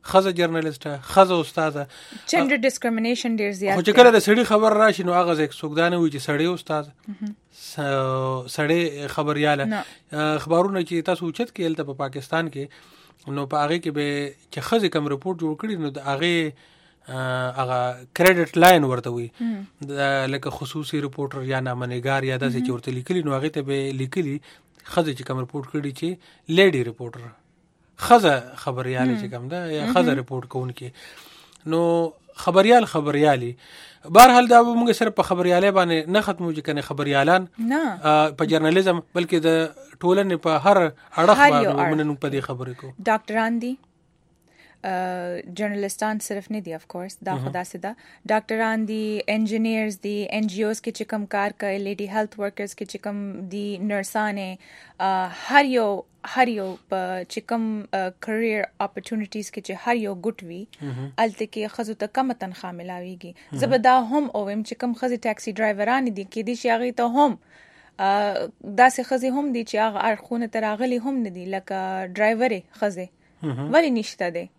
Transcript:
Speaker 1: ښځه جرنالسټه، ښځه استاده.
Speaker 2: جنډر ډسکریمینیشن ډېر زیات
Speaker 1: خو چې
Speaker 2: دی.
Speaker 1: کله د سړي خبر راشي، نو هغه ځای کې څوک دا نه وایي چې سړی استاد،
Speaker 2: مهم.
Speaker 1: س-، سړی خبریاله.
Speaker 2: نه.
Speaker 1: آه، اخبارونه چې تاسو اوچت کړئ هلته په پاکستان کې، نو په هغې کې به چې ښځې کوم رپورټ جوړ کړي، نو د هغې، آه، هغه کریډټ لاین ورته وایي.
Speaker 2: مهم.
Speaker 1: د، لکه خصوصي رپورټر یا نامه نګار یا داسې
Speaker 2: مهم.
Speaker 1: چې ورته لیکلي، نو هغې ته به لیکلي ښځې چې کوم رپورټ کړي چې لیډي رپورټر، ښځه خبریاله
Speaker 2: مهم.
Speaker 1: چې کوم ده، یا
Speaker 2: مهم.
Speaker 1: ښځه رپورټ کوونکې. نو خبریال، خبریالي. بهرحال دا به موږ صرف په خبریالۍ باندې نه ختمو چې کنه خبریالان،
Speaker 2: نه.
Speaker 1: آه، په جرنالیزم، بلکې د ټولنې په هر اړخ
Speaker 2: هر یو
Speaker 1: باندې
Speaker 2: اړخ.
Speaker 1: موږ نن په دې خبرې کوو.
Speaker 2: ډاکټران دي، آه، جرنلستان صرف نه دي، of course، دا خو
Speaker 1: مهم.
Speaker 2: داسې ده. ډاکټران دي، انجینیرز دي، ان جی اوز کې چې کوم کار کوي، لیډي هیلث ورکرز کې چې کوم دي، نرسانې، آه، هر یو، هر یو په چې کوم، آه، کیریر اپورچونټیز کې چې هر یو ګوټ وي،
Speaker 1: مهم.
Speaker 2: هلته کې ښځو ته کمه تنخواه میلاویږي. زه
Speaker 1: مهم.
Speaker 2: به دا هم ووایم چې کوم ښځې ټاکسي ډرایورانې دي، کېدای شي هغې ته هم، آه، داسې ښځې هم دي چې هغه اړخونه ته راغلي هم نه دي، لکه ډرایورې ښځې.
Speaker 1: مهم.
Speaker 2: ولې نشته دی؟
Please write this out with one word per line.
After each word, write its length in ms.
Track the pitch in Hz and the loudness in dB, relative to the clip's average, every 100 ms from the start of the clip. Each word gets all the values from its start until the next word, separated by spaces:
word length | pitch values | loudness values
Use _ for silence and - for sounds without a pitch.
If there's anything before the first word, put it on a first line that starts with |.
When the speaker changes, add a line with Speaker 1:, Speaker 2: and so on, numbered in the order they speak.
| - | 4
Speaker 1:
ښځه 200 | 190 190 175 | 4 4 0
جرنالسټه، 540 | 170 165 160 147 151 143 - | -2 0 -4 -6 -10 -12 0
ښځه 220 | 190 190 180 | 4 6 4
استاده. 420 | 151 - 156 147 143 - - 226 - | 0 -2 -2 -4 -10 -14 -20 -18 -2
Speaker 2:
جنډر 240 | 349 277 277 | 0 2 2
ډسکریمینیشن 720 | 262 254 240 226 226 240 240 226 | 0 0 -4 -2 -2 -2 -2 -2
ډېر 160 | 202 190 | -2 -2
زیات 160 | 190 196 | -2 0
Speaker 1:
خو 60 | |
چې 20 | |
Speaker 2:
دی. 80 | 175 | 4
Speaker 1:
کله 180 | 208 247 | 10 10
د 80 | 220 202 | 10 6
سړي 180 | 220 | 2
خبر 260 | 233 214 220 | 4 4 4
راشي، 320 | 208 220 180 | 6 4 4
نو 80 | 180 175 | 0 2
هغه 120 | 175 | 2
ځای 120 | 160 151 | 2 0
کې 80 | - | -4
څوک 160 | 156 151 | -6 0
دا 120 | 170 | 2
نه 80 | 175 | 2
وایي 120 | 165 | 0
چې 80 | 143 131 | -2 -4
سړی 180 | 147 165 | 0 0
استاد، 300 | 175 - 156 147 _ - | -2 -4 -6 -6 _ -18
Speaker 2:
مهم. 180 | 196 208 208 _ - | -10 -10 -12 _ -20
Speaker 1:
س-، 960 | - - 143 135 131 131 131 131 127 - | -16 -8 -2 -2 0 -2 -2 -4 -8 -4
سړی 260 | 151 170 170 143 143 | 0 2 0 -4 -8
خبریاله. 500 | - 147 143 147 143 | -4 -2 0 2 2
Speaker 2:
نه. 200 | 135 107 - - _ | 0 -4 -8 -18 _
Speaker 1:
آه، 220 | 151 151 151 | -4 -2 -2
اخبارونه 440 | 151 170 196 196 | 0 2 2 0
چې 140 | 170 170 160 | -2 -4 -2
تاسو 120 | 175 170 | -2 -4
اوچت 220 | 151 233 | -6 -6
کړئ 100 | - 170 | -4 -4
هلته 160 | 160 | -4
په 100 | 143 135 | -6 -6
پاکستان 460 | 139 139 131 165 165 | -8 -8 -4 -4 -4
کې، 420 | 139 143 - - - - _ - | -8 -12 -14 -20 -20 -20 _ -10
نو 80 | 139 143 | -8 -4
په 40 | 151 | -2
هغې 220 | 147 170 | 0 -2
کې 60 | 165 147 | -2 -4
به 100 | 147 143 143 135 _ | -4 -4 -6 -12 _
چې 80 | - 131 | -10 0
ښځې 200 | 226 190 | 2 2
کوم 120 | 160 147 | 0 -2
رپورټ 280 | 139 190 175 | -4 -4 -4
جوړ 120 | 160 151 | -4 -4
کړي، 140 | 220 190 | -6 -4
نو 80 | 151 139 | -6 -6
د 20 | |
هغې، 540 | 139 139 170 170 156 135 _ _ _ _ - | -6 -2 0 0 -2 -6 _ _ _ _ -12
آه، 400 | 131 131 127 127 127 | -6 -4 -2 -4 -4
هغه 180 | 127 127 123 123 127 - | -2 0 -2 -6 -12 4
کریډټ 420 | 175 180 165 165 | 4 4 2 6
لاین 200 | 175 180 | 8 8
ورته 260 | 139 123 123 | 4 -2 -4
وایي. 180 | 120 117 _ | -8 -8 _
Speaker 2:
مهم. 220 | 233 208 196 _ 139 | -6 -6 -10 _ -10
Speaker 1:
د، 360 | 139 139 139 131 | -4 0 0 -2
لکه 180 | 139 139 | -4 -6
خصوصي 500 | - 135 156 151 147 | -8 -8 -8 -6 -6
رپورټر 460 | 139 131 139 139 131 | -6 -6 -8 -6 -4
یا 80 | 131 | -4
نامه 260 | 127 123 123 | -2 -6 -6
نګار 380 | 123 127 139 | -4 -2 -2
یا 120 | 135 127 | -2 -2
داسې 200 | 131 120 | -2 -2
Speaker 2:
مهم. 100 | 127 | -2
Speaker 1:
چې 40 | |
ورته 200 | 120 135 127 | -4 -6 -8
لیکلي، 240 | 127 180 | -2 -2
نو 100 | 156 135 | 0 -2
هغې 120 | 151 156 | -2 -4
ته 60 | |
به 340 | 135 139 139 135 | -4 -4 -4 -4
لیکلي 360 | 131 185 156 147 - - _ _ - | -4 -4 -4 -6 -10 -20 _ _ -4
ښځې 200 | - 156 131 | -2 0 -4
چې 60 | 131 | -6
کوم 140 | 131 | -6
رپورټ 220 | 123 147 131 | -6 -10 -8
کړي 200 | 151 143 135 | -6 -6 -6
چې 80 | 165 180 _ _ - 165 | -8 -8 _ _ -2 4
لیډي 260 | 196 143 117 | 4 4 -4
رپورټر، 340 | 113 120 120 117 - _ _ _ _ _ - - | -8 -14 -14 -20 -20 _ _ _ _ _ -10 6
ښځه 260 | 240 185 135 120 127 | 6 8 2 -2 -10
خبریاله 480 | - 127 127 127 127 | -8 -6 -4 0 0
Speaker 2:
مهم. 100 | 113 | 0
Speaker 1:
چې 40 | 101 | -4
کوم 160 | 120 127 | -10 -8
ده، 240 | 175 170 | -8 -6
یا 120 | 151 | -4
Speaker 2:
مهم. 100 | 220 | 0
Speaker 1:
ښځه 180 | 254 - 135 | 2 2 0
رپورټ 240 | 123 131 120 | -4 -8 -8
کوونکې. 340 | 131 127 123 123 - - - - - - - 156 | -8 -8 -10 -16 -18 -20 -20 -20 -20 -20 -16 -4
نو 440 | 165 170 170 165 - _ - | 0 2 2 -2 -6 _ -6
خبریال، 400 | - 180 202 240 | 2 6 8 6
خبریالي. 720 | 208 156 147 143 151 135 120 123 - - - - | 6 -2 0 4 4 4 -2 -10 -18 -20 -20 -20
بهرحال 440 | - 180 254 247 247 | 6 10 12 10 8
دا 140 | 240 | 8
به 120 | 240 | 8
موږ 180 | 233 240 | 4 2
صرف 200 | 220 226 196 | 2 0 0
په 40 | |
خبریالۍ 480 | - 180 180 175 196 190 | 0 2 4 4 4 4
باندې 320 | 175 165 156 | 2 0 2
نه 60 | 202 | 0
ختمو 320 | 208 175 170 | 0 -4 -4
چې 80 | 156 | -4
کنه 200 | 147 147 | -4 -4
خبریالان، 680 | - 143 143 139 143 185 180 - | -4 -4 0 2 4 4 2 -6
Speaker 2:
نه. 240 | 226 285 302 185 | -2 0 -2 -2
Speaker 1:
آه، 280 | 151 151 156 | 2 4 4
په 140 | 143 | 0
جرنالیزم، 540 | 156 156 156 180 190 170 - | 0 2 4 4 4 0 -2
بلکې 240 | 175 170 175 160 | -4 0 2 2
د 240 | 160 160 - - - | 2 0 -6 -20 -4
ټولنې 360 | 175 190 196 170 170 | 2 2 2 0 0
په 40 | 156 | 2
هر 140 | 170 196 165 - - - | 4 4 4 -2 -10 0
اړخ 180 | 175 254 | 4 6
Speaker 2:
هر 100 | 285 | 6
یو 60 | |
Speaker 1:
باندې 140 | 285 208 | 6 2
Speaker 2:
اړخ. 200 | 143 175 | 0 0
Speaker 1:
موږ 60 | 156 | 0
نن 140 | 151 | -2
په 140 | 139 143 | -2 -4
دې 120 | 139 - | -4 -6
خبرې 260 | 131 127 120 | -8 -10 -12
کوو. 120 | 131 131 190 | -16 -8 -2
Speaker 2:
ډاکټران 440 | 214 - 214 226 233 | -2 -2 -2 -2 -2
دي، 100 | 240 262 _ _ _ _ _ _ _ _ _ _ | -6 -10 _ _ _ _ _ _ _ _ _ _
آه، 580 | 190 185 185 180 175 175 - 180 | -6 -4 -4 -4 -6 -8 -10 -6
جرنلستان 600 | 208 202 202 - 214 214 | -4 -2 -6 -4 -4 -4
صرف 320 | - 202 190 | -6 -8 -6
نه 80 | 214 | -10
دي، 140 | 175 160 | -8 -12
of 60 | _ | _
course، 220 | 175 185 - 185 | -12 -12 -10 -6
دا 60 | |
خو 60 | 185 | -4
Speaker 1:
مهم. 120 | 135 | -4
Speaker 2:
داسې 240 | 180 180 185 | -6 -8 -10
ده. 120 | 190 233 - - - | -10 -12 -20 -20 -2
ډاکټران 540 | 214 214 220 226 220 214 | -2 -2 -2 -2 -2 -4
دي، 320 | 220 214 214 - | -4 -4 -6 -4
انجینیرز 640 | 220 220 220 226 220 214 196 202 | -2 0 0 0 -2 -4 -6 -6
دي، 120 | 208 202 | -6 -4
ان 160 | 214 214 | -4 -4
جی 160 | 185 | -2
اوز 160 | 214 220 | -4 -2
کې 120 | - 220 | -8 -10
چې 60 | 214 | -8
کوم 140 | 214 202 | -6 -4
کار 160 | 202 202 - | -4 -4 -4
کوي، 160 | 202 196 | -6 -4
لیډي 240 | 196 196 202 | -6 -8 -6
هیلث 240 | 214 214 214 | -4 -4 -4
ورکرز 360 | 202 202 202 | -8 -6 -12
کې 120 | - 202 | -10 -12
چې 60 | 196 | -10
کوم 140 | 214 202 202 190 190 | -10 -8 -10 -10 -10
دي، 240 | 202 208 196 | -8 -8 -6
نرسانې، 720 | 202 202 196 220 214 202 190 185 - - - _ | -4 -4 -4 -4 -2 -4 -8 -12 -18 -20 -20 _
آه، 280 | 190 190 185 170 - | -2 0 -2 -8 2
هر 180 | 277 | 2
یو، 400 | 285 254 214 190 - _ - | 4 2 0 -2 -10 _ -8
هر 140 | - 254 | 2 2
یو 200 | 214 190 180 _ | 2 -6 -10 _
په 340 | 190 185 185 180 | -6 -4 -8 -8
چې 100 | - - | -12 -6
کوم، 120 | 233 220 214 196 | -4 -4 -6 -6
آه، 180 | 190 185 185 - | -4 -4 -8 -6
کیریر 360 | 220 226 214 196 _ 202 | -2 -2 -2 -6 _ -6
اپورچونټیز 600 | - - 220 202 214 202 | -6 -8 -8 -6 -10 -10
کې 60 | - - | -14 -12
چې 60 | 185 | -8
هر 120 | - 240 | -2 -2
یو 100 | 208 185 214 | -2 -6 -8
ګوټ 180 | 226 175 | -8 -14
وي، 120 | 175 214 - | -14 -16 -12
Speaker 1:
مهم. 300 | 143 127 135 135 | -10 -8 -8 -2
Speaker 2:
هلته 240 | 226 202 214 | -2 -2 -8
کې 100 | - 214 - | -6 -8 -8
ښځو 180 | 220 220 | -10 -6
ته 40 | 214 | -6
کمه 280 | - 262 | -4 -4
تنخواه 380 | 240 190 180 185 | -4 -10 -12 -14
میلاویږي. 600 | 175 180 180 180 180 175 - - | -12 -12 -12 -12 -16 -18 -20 -12
زه 140 | 139 233 | -4 0
Speaker 1:
مهم. 40 | |
Speaker 2:
به 80 | 254 | 4
دا 180 | 240 254 226 | 6 4 4
هم 180 | 285 285 | -2 -2
ووایم 280 | 208 202 208 | -4 -4 -6
چې 120 | 214 - | -6 -6
کوم 120 | 247 226 | -6 -4
ښځې 180 | 254 240 233 | -4 -2 -4
ټاکسي 240 | - - | -4 -8
ډرایورانې 580 | 208 220 202 208 254 254 | -2 -2 0 0 0 0
دي، 140 | 196 190 | -4 -8
کېدای 220 | 226 208 240 | -8 -6 -4
شي 80 | 240 | 0
هغې 240 | 226 247 240 | 0 -2 -2
ته 40 | 240 247 | 0 4
هم، 220 | 285 - _ - - _ _ - | 2 2 _ -20 -20 _ _ -4
آه، 500 | 196 202 208 196 - - - 202 | 0 2 0 -2 -6 -10 -8 4
داسې 200 | 254 254 247 | 4 4 -4
ښځې 180 | 262 262 254 | -2 -2 -2
هم 160 | 285 | -4
دي 120 | 240 | -4
چې 100 | 226 | -4
هغه 240 | 208 220 202 226 | -2 -2 0 -2
اړخونه 380 | 214 - 233 233 | -2 -6 -6 -4
ته 140 | 226 | -4
راغلي 380 | 220 208 254 247 | -4 -4 -2 -2
هم 240 | 240 269 | -4 -4
نه 80 | 214 180 | -6 -8
دي، 80 | |
لکه 320 | 180 196 190 190 190 190 185 185 | -8 -8 -6 -6 -6 -6 -8 0
ډرایورې 440 | 214 220 254 202 - - | 0 2 0 -2 -10 -4
ښځې. 260 | 208 180 180 _ _ _ | -4 -4 -14 _ _ _
Speaker 1:
مهم. 300 | 160 127 143 | -6 -6 0
Speaker 2:
ولې 180 | 294 330 233 | 2 2 0
نشته 300 | 208 - 175 165 | -4 -6 -6 -6
دی؟ 100 | 170 | -12